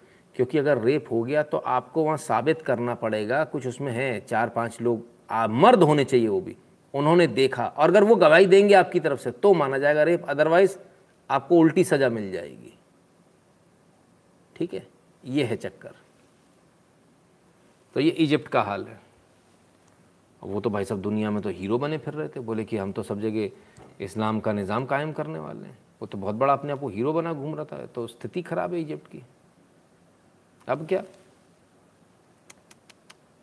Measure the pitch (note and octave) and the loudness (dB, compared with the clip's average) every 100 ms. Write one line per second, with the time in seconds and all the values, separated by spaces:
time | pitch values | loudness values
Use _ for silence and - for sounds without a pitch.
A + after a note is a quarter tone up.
0 | _ _ _ - B2 D#3 C#3+ C3+ A2 D3 | _ _ _ -4 -2 0 0 2 2 0
1 | - A#2 A#2 D3 D3+ D#3+ - B2+ B2 E3 | -2 -4 -2 -2 -2 -4 -2 -4 -4 -4
2 | D#3 D#3 - A2+ B2 D#3+ D#3+ A#2+ A#2+ A#2 | -2 -2 -2 -2 0 -2 -2 -2 -2 -4
3 | A2+ G#2+ G#2 C3+ D#3 D3 C3 A#2 C#3 A#2 | -4 -4 -2 -2 -2 -6 -8 -8 -6 -4
4 | C3+ G#2+ - A2 A#2 A#2 A#2 - A#2 A2+ | -4 -6 -4 -2 -2 -2 -6 -4 -2 -2
5 | - _ - A2 A2+ A2+ G3+ A#3+ D#3 D3+ | -6 _ -8 -2 -2 4 6 8 6 4
6 | C3 C3 A2+ F#2+ F2+ - _ _ _ C#3 | 4 2 2 -2 -6 -16 _ _ _ -2
7 | D3 F3 E3 A2+ C3+ B2+ A2 - D#3 F#3+ | 2 4 4 2 0 0 -6 2 4 6
8 | G#3 A3+ E3 D#3+ F#3+ G3 G3+ G3+ F3+ F3 | 6 6 8 8 8 6 8 6 6 0
9 | D3+ C#3 C3 - G3+ F3 C#3 C3+ C#3+ D3+ | -2 -4 -6 0 4 4 2 2 2 4
10 | D3+ E3+ E3+ C#3+ D#3 E3+ G3 F#3+ - _ | 2 2 -2 0 4 6 4 0 -18 _
11 | _ _ _ C3+ - F3 D#3+ D3 E3+ D3+ | _ _ _ -4 4 6 6 4 2 2
12 | C3+ A2+ G2 F2+ E2 A1+ A1+ _ _ _ | 2 0 -6 -8 -10 -16 -20 _ _ _
13 | _ _ _ _ _ _ _ _ _ _ | _ _ _ _ _ _ _ _ _ _
14 | _ _ _ _ _ - - F#2+ G#2+ _ | _ _ _ _ _ -10 -8 -8 -16 _
15 | _ _ - C3+ B2 A2 F#2+ - - - | _ _ -6 -2 -2 -4 -8 -14 -20 -20
16 | _ _ _ _ _ _ _ _ _ _ | _ _ _ _ _ _ _ _ _ _
17 | _ _ _ _ _ _ _ _ _ - | _ _ _ _ _ _ _ _ _ -2
18 | D3+ E3 D#3 D3 - B2+ G#2 G2+ F#2+ - | -2 0 0 0 0 -2 -2 -6 -8 -16
19 | _ _ _ _ _ _ _ _ _ _ | _ _ _ _ _ _ _ _ _ _
20 | _ _ _ _ F#2+ G2+ G#2+ G#2 G2 G#2 | _ _ _ _ -8 -4 -4 -4 -4 -4
21 | G2 G#2+ G#2+ G#2 G2+ F2 G2 A#2+ D3 D#3 | -4 -2 -2 -4 -6 -8 -4 -4 -4 -6
22 | - D3+ D3+ D3 A2+ A2 G#2+ G#2+ G2 G2+ | -8 -10 -10 -10 -8 -8 -6 -6 -6 -8
23 | G#2 G#2 A2 G#2+ G2+ - - - - _ | -8 -6 -4 -4 -6 -8 -20 -20 -20 _
24 | G2 A2 A2 A2 A2 G#2 F#2+ G#2+ C3 C#3 | -10 -4 -4 -2 -2 -4 -4 -6 -4 -4
25 | D#3 D3 D3+ D#3+ D3+ - - - _ _ | -4 -8 -10 -10 -12 -14 -18 -20 _ _
26 | G#2 G#2 G2 G#2+ C3+ C#3 D3 C#3 C#3 F#2+ | -14 -10 -8 -2 0 0 -2 -8 -8 -4
27 | C3 D#3 E3 D#3 C#3+ D3+ D3+ C#3+ B2 - | -2 -2 -4 -8 -8 -10 -12 -14 -14 -12
28 | A#2 - A2+ F3+ E3+ F3 F3 F3 D#3 D3+ | -12 -12 -10 -10 -6 -6 -4 -6 -8 -12
29 | - D#3 B2 _ _ _ _ _ _ _ | -14 -20 -20 _ _ _ _ _ _ _
30 | _ _ _ _ _ _ - C3+ D#3 F#3+ | _ _ _ _ _ _ -8 -8 -4 -6
31 | - - _ _ _ _ _ _ _ _ | -6 -20 _ _ _ _ _ _ _ _
32 | _ _ _ _ _ - _ - _ _ | _ _ _ _ _ -20 _ -20 _ _
33 | _ - _ _ | _ -20 _ _